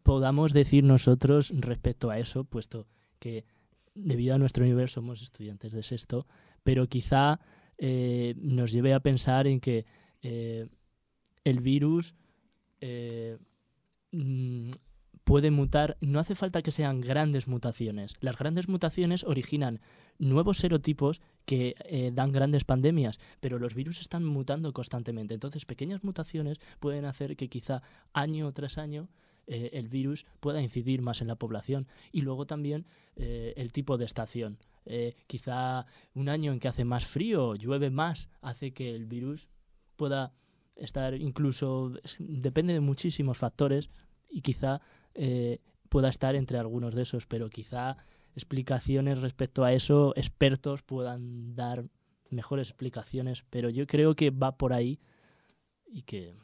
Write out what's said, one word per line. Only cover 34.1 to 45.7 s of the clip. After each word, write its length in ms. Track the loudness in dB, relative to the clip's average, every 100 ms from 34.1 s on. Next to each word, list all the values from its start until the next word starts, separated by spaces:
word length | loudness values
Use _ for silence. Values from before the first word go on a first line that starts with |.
| -6 -8 -6 -8 -10 _ _ -10
Eh, 280 | -6 -6 -8 -12
quizá 580 | -12 -8 -4 -4 -4 -8 -16 _ -6
un 140 | -4
año 220 | -2 -2
en 80 | -2
que 80 | -2
hace 180 | -2 -2
más 200 | -2 -2
frío, 480 | -4 0 0 0 -2
llueve 360 | -2 -2 0
más, 380 | 0 -2 -4 -10 -14
hace 320 | -12 -10 -10
que 220 | -8 -8 -8
el 100 | -8
virus 440 | -8 -8 -10 -14 _ _ _ _ -6
pueda 380 | -2 -2 -4 _ _ _ _ -16
estar 380 | -10 -6 -4 -4
incluso, 800 | -4 -2 -2 0 -2 -2 -4 -8
es, 140 | -14 -12
depende 540 | -10 -4 -2 0 0
de 80 | 2
muchísimos 560 | 0 0 -2 -2 -2 -2
factores, 520 | -2 0 2 2 -2 -12 _ _ _
y 120 | -6
quizá, 400 | -4 -2 -2 -4 -6 _ _
eh, 460 | -6 -2 0 -2 -4 _